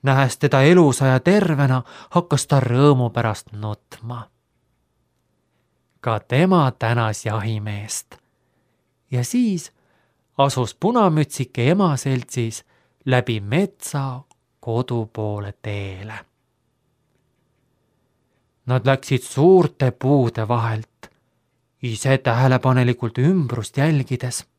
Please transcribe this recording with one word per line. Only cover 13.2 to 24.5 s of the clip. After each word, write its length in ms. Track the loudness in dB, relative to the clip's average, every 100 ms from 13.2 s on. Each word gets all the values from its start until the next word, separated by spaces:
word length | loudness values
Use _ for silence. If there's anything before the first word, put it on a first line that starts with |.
| 0 -6
metsa 800 | -2 -2 -2 _ -10 -8 -8 -12 -18 _ _ _
kodu 460 | -6 -4 -4 -6 -6
poole 400 | -8 -6 -6 -10 -12
teele. 520 | -10 -8 -10 -12 -14 -16 -20 _ _ _ _ _ _ _ _ _ _ _ _ _ _ _ _ _ _ _ _ _ _ _ -4
Nad 200 | 0 2
läksid 360 | 0 0 -4
suurte 680 | -2 2 6 6 4 _ -2
puude 580 | 0 0 2 2 -2 -2
vahelt, 640 | -2 -2 -4 -8 _ -20 _ _ _ _ _ _ _
ise 360 | -8 -4 0 0
tähelepanelikult 1000 | 2 2 2 2 2 2 2 0 -6 0
ümbrust 580 | 0 2 -2 -6 -6 -2
jälgides. 680 | 0 0 -2 -6 -6 -10 -14